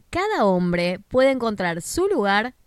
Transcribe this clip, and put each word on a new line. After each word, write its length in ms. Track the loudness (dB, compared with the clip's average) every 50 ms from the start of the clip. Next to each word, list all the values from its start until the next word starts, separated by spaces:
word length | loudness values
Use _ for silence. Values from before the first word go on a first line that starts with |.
| _ _
cada 360 | -4 -4 -2 0 0 2 2
hombre 540 | 2 2 2 2 0 0 0 -2 -2 -4 -6 -8 -2
puede 220 | 0 2 4 4
encontrar 500 | 2 0 -2 -4 -4 -2 -4 -4 -4 -6
su 260 | -8 -8 -4 -2 -2
lugar 480 | 0 0 0 0 2 2 0 0 -2 -8 _ _